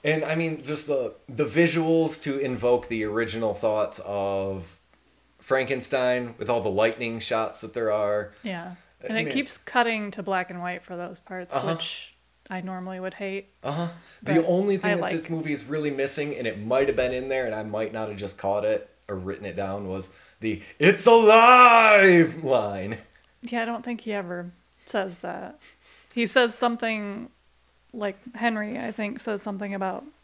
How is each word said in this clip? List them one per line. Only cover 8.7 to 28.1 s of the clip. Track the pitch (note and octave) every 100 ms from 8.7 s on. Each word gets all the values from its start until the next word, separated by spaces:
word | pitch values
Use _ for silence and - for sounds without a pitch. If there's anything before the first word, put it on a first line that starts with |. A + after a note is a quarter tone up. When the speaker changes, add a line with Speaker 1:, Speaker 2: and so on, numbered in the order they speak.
| F3 _ _
Speaker 1:
I | -
Speaker 2:
And | A3
it | A3+
Speaker 1:
mean |
Speaker 2:
keeps | C4 C4+ -
cutting | - B3+ A#3 A3 G#3
to | G3
black | G3 F#3 F3+
and | F3+
white | F3+ F3+
for | - F3
those | F3 F3+
parts, | - F#3 F3+ C#3
Speaker 1:
Uh-huh. | C#3+ E3
Speaker 2:
which | - - - _ _ _ _
I | F#3
normally | F#3 F#3 F#3 F#3
would | F#3 F#3
hate. | G3 G3 G3 _
Speaker 1:
Uh-huh. | - D3+ E3+ - - -
The | - E3
Speaker 2:
But | E3
Speaker 1:
only | F3 G3+ G3
thing | G#3
Speaker 2:
I | G3+
Speaker 1:
that |
Speaker 2:
like | F#3
Speaker 1:
this | E3 D#3+
movie | E3 D#3
is | C#3+ C3
really | D#3 D3
missing, | C#3 C3+ D3+ D3 -
and | A#2
it | G2+
might | G#2+ B2+ C#3
have | C3
been | B2+
in | B2+ C3+
there, | C3 A#2+
and | G#2+
I |
might | G#2+ G#2+ A2
not | A2 G#2+
have | G2+
just | G2 -
caught | G2 G#2 G#2+
it | G#2+ - _ -
or | F#2+
written | F#2 - G2+
it | F2
down, | G2 G2+ F#2+
was | F#2+ F#2+ - - _
the | A2+ G#2 - -
"It's | E3 G3 A#3+
alive" | A#3 G#3+ A3 A#3 B3+ B3 A#3 A3 G#3 G3 F3 E3 E3
line. | D3 B2 G#2 G2 G2 A#2 - _ _ _
Speaker 2:
Yeah, | A#3+ A#3+
I | A3+
don't | A#3 A#3+
think | A#3
he | A3+
ever | G3+ F3 F3 F3 F3 _ _ -
says | G#3+ F#3+ F3
that. | F3 - F#3 G3 - _ _ - _
He | A#3+ A#3
says | C4 A#3+ -
something, | B3 A#3 A3+ G#3+ G#3 G3+ A#3+ _ _ _ _ _ _
like, | A#3+ G#3